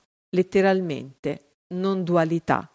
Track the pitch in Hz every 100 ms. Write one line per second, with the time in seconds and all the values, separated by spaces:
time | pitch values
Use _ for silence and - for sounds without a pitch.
0 | _ _ _ 180 180 196 190 190 175 127
1 | 131 - 143 151 _ _ - 180 190 190
2 | 175 175 160 170 - 127 -